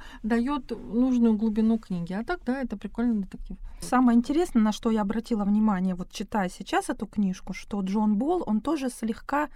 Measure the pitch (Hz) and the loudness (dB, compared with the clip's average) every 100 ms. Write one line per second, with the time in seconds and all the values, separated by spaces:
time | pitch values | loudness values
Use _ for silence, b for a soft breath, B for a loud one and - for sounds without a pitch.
0 | B 269 214 233 247 285 - 226 - 214 | B -8 0 0 2 -2 -4 -8 -4 2
1 | 254 247 233 214 226 214 220 226 - 180 | 2 4 4 4 2 2 2 2 0 -6
2 | 170 190 233 359 - 262 254 202 202 - | -4 -4 -4 -4 -2 -4 -4 -6 -8 -2
3 | 240 220 190 - - - b b - 247 | 0 0 -2 -8 -10 -10 b b 0 4
4 | 254 233 240 294 359 226 214 208 233 220 | 6 6 4 2 2 2 2 2 0 0
5 | 202 220 - 214 202 208 220 185 185 180 | 0 -2 -2 -2 2 4 4 2 0 -2
6 | 175 - 202 214 180 - 202 349 392 262 | -6 -10 -4 -2 -2 -4 -2 -2 -2 -4
7 | 202 - 196 185 - 185 - 202 190 208 | -4 0 0 0 -8 -10 -6 -4 -2 2
8 | 214 208 285 359 - 214 269 311 262 - | 2 2 2 0 0 -2 0 -2 -2 -4
9 | 220 226 - 285 294 | -4 -6 -4 -2 -2